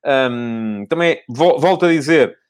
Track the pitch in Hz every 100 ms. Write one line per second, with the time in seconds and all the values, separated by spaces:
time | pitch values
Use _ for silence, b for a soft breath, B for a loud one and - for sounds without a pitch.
0 | 143 135 131 120 120 113 110 104 101 165
1 | 170 156 - 120 170 - 165 185 175 165
2 | 139 160 110 -